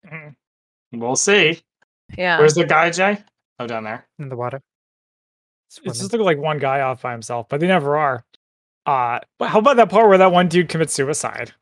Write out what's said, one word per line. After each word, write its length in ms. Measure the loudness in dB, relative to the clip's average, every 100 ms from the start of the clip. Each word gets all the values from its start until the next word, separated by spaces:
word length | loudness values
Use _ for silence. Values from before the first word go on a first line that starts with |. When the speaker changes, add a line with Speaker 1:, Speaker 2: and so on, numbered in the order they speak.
| -20
Speaker 1:
Mm. 280 | -20 -20 -20 _ _ _ _ _
Speaker 2:
We'll 240 | -10 -6 -4
see. 440 | 0 2 2 0 _ _ _ _ _ -6
Speaker 3:
Yeah. 220 | -2 4
Speaker 2:
Where's 160 | 4
the 100 | 4
guy, 260 | 0 2 0
Jay? 320 | 0 -2 -2 _ _ _ _
Oh, 80 | -10
down 180 | -8
there. 220 | -8 -12 _ _
Speaker 4:
In 100 | -14
the 80 | -8
water. 240 | -8 -10 _ _ _ _ _ _ _ _ _ _ _
Speaker 1:
It's 80 | -16
Speaker 4:
Swimming. 180 | -12
Speaker 1:
just, 180 | -10 -6
like, 240 | -2 0 0
one 200 | -2 -4
guy 220 | -2 -2
off 220 | -2 -4
by 100 | -8
himself, 360 | -10 -8 -10 -6
but 120 | -4
they 60 | 0
never 280 | 0 0 0
are. 280 | 0 -4 _ _ _ _ _ _ -4
Uh, 340 | -2 0 -4 -8 _
but 120 | -2
how 80 | 2
about 160 | 2 4
that 120 | 4
part 180 | 6 6
where 100 | 6
that 140 | 6
one 160 | 4 2
dude 200 | 2 0
commits 240 | -2 -4
suicide? 600 | -2 -4 -4 -6 -10 -14 _